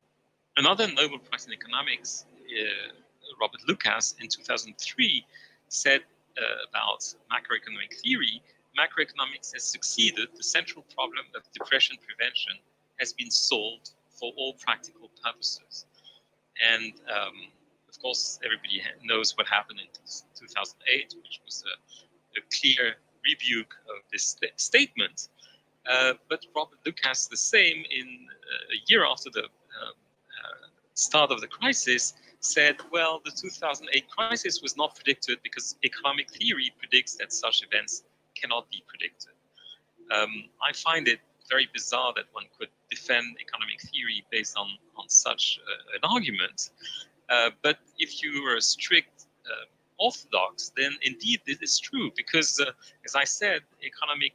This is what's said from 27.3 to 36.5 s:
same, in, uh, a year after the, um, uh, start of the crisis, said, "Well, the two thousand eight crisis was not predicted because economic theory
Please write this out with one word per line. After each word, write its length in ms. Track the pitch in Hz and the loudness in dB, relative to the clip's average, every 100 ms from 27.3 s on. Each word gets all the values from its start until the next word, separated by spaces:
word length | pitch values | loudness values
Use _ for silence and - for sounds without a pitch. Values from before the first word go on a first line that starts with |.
| 110 | -2
same, 460 | - 220 175 160 156 | 2 6 6 4 -4
in, 160 | 131 127 123 131 | -8 -8 -16 -20
uh, 480 | - - 60 - 107 | -18 -10 -8 -6 -2
a 20 | - | 4
year 180 | 214 147 | 6 6
after 240 | 131 135 | 2 -4
the, 140 | 110 | -6
um, 500 | 107 _ _ 117 113 117 _ _ _ - | -6 _ _ -14 -14 -14 _ _ _ -16
uh, 240 | - - - _ _ | -14 -16 -20 _ _
start 380 | - - 156 143 | -2 2 4 4
of 80 | 117 | 2
the 60 | 110 | -4
crisis, 680 | - 254 254 127 123 - - - - | -2 0 2 2 2 0 -6 -20 -6
said, 360 | - - 147 143 - | 0 4 4 2 -2
"Well, 300 | 170 165 160 | 2 2 0
the 80 | - | -4
two 180 | - 185 | -8 -10
thousand 380 | - 160 139 156 | -4 -4 -4 0
eight 160 | 139 - | 0 0
crisis 520 | - 226 226 180 165 | -4 -2 -2 -2 -4
was 140 | 135 135 | -4 -2
not 200 | 151 - | -2 -2
predicted 440 | 139 135 - 123 | -2 0 0 -4
because 320 | - - - - | -6 -10 -10 -2
economic 460 | 127 - 139 143 143 | -2 0 -2 -2 -4
theory 440 | - 226 | -4 -2